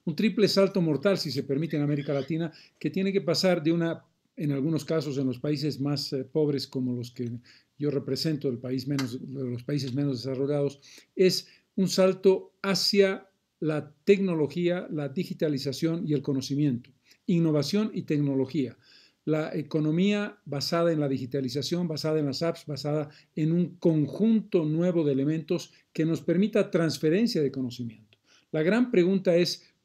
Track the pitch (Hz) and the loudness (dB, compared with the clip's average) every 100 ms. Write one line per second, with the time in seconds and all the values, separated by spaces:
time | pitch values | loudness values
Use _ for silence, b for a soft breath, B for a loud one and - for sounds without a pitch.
0 | 175 147 214 220 196 196 190 196 156 147 | -6 0 0 4 4 4 4 2 2 2
1 | 202 180 151 127 127 139 160 156 147 147 | 2 0 -2 -4 -2 -2 -2 -2 0 -2
2 | 147 139 131 160 165 B B _ 151 190 | -2 -4 -2 -4 -4 B B _ -4 -2
3 | 196 190 151 151 185 175 151 170 165 160 | 0 0 0 2 2 2 2 2 0 -4
4 | _ _ _ - 147 139 160 151 - 160 | _ _ _ -6 -2 0 0 -2 -2 -2
5 | 143 135 131 123 147 147 151 120 143 143 | -2 -2 -2 -2 -4 -2 -4 -4 -2 -2
6 | - 135 127 160 147 139 - 135 127 123 | -4 -6 -4 0 0 0 -4 -4 -4 -4
7 | 120 - 120 120 b b b - 143 135 | -8 -8 -8 -8 b b b -6 -2 -2
8 | - 135 160 147 143 117 127 131 131 139 | -2 -2 -2 -2 -2 -4 -4 -4 -2 -4
9 | 127 131 - 139 123 120 - 147 139 139 | -4 -8 -10 -8 -6 -6 -4 -4 -2 -2
10 | 143 120 123 120 139 147 143 - B B | -2 -4 -4 -4 -2 0 -2 -4 B B
11 | B - 185 - - b b - 185 - | B 2 2 2 -8 b b -2 0 4
12 | 190 185 196 190 - _ 196 180 - 196 | 2 4 4 2 -2 _ -2 0 2 4
13 | 190 214 - _ _ - 156 151 147 _ | 4 2 -10 _ _ -6 -2 -2 -6 _
14 | - 196 190 160 143 175 170 180 - 151 | 2 4 4 0 0 0 -2 -2 -4 -6
15 | 143 131 - - 156 139 143 127 165 165 | -4 -4 -6 -2 -2 -2 -4 -2 -2 -2
16 | 156 139 147 135 131 139 147 120 - _ | 0 -2 0 -4 -2 0 0 0 -8 _
17 | b b - 170 160 151 143 202 214 - | b b 0 2 4 2 2 0 -2 -4
18 | - 147 143 135 131 147 120 - b b | -2 0 2 0 0 -2 -4 -6 b b
19 | b b 151 156 160 160 147 160 151 165 | b b -2 -2 -2 -6 -4 -2 0 2
20 | 202 208 208 - 147 139 - 170 170 156 | 2 2 -2 -10 -8 -6 -2 2 2 2
21 | 143 135 123 143 131 139 - 175 175 156 | 0 -2 -4 -4 -4 -4 -4 -2 -4 -4
22 | 156 156 143 131 170 165 - 143 147 151 | -2 0 -2 -2 -2 -4 -8 -6 -2 -2
23 | 147 B B - 156 170 175 - 170 156 | -4 B B -2 2 2 0 2 2 2
24 | 147 - 226 220 - 180 156 156 180 170 | 0 0 2 2 2 0 0 0 2 2
25 | 147 135 143 160 - 170 - b b - | 2 2 0 -2 -2 -6 -6 b b -2
26 | 160 156 - 170 208 208 196 165 165 - | 0 0 0 2 2 2 2 2 2 2
27 | 156 190 233 165 139 135 127 120 117 - | 2 2 2 2 0 -2 -6 -6 -10 -12
28 | - _ b b b 156 165 226 247 180 | -20 _ b b b 0 2 4 4 4
29 | 175 196 185 175 170 - b b | 4 4 4 4 2 -2 b b